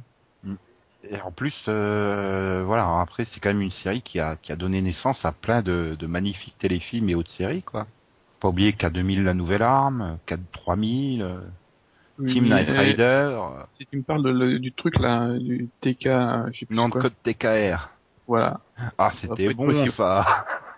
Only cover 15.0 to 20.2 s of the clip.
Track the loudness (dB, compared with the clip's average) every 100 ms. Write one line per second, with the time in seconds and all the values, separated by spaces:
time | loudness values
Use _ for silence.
15 | 2 2 0 -2 -2 -4 -4 -4 -4 -2
16 | 0 2 2 0 -4 -8 -4 0 2 2
17 | 0 -2 -4 -2 2 2 2 -2 -6 -16
18 | _ _ -2 2 2 -2 -10 -10 -8 0
19 | 0 0 -6 -2 -2 0 2 2 2 2
20 | 2 4